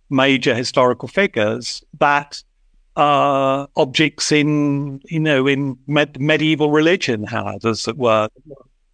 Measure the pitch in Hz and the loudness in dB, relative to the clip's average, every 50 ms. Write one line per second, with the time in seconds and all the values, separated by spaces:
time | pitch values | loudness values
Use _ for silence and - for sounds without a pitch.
0 | _ - 139 131 135 139 135 127 - 139 117 117 127 - - 139 127 123 120 - | _ -4 0 2 2 2 2 2 2 0 0 0 -2 -2 0 2 2 2 2 -2
1 | - 120 - 196 202 190 - 117 104 107 113 120 120 - - - _ _ - 147 | -6 -6 -2 -2 -2 0 0 0 0 0 -2 -4 -8 -10 -12 -14 _ _ -4 0
2 | 156 147 143 147 147 - - - - _ _ _ _ _ _ _ _ _ - 160 | 0 2 2 0 -2 -6 -18 -20 -20 _ _ _ _ _ _ _ _ _ -2 0
3 | 147 147 143 139 139 143 139 135 135 135 135 139 143 - - - 156 131 120 - | 2 2 4 2 2 2 0 0 0 0 -2 -2 -4 -6 -2 -2 -2 0 2 0
4 | 156 151 - - - - 156 151 143 151 151 147 147 143 143 139 143 143 135 135 | 0 0 0 -4 -2 2 2 2 4 2 2 0 0 0 -2 -2 -4 -6 -10 -14
5 | _ - 165 156 156 156 147 131 131 143 139 135 143 135 123 - - 143 147 147 | _ -8 -4 -2 0 0 2 2 2 2 0 0 -2 -6 -6 -10 -6 -2 0 0
6 | 151 147 147 131 139 151 156 143 156 156 156 139 151 151 147 156 156 160 185 190 | 0 0 -2 -4 0 0 0 2 2 0 0 2 2 2 2 4 4 2 2 0
7 | - - 117 107 107 104 117 107 98 101 101 98 - 117 110 - - 117 117 147 | -2 -4 -4 -4 -4 -6 -6 -6 -6 -6 -8 -4 -2 -2 -2 -2 -4 -8 -6 -2
8 | 123 117 110 107 107 107 _ _ _ 156 - - - _ _ _ _ _ | 0 2 2 2 0 -2 _ _ _ -20 -20 -20 -20 _ _ _ _ _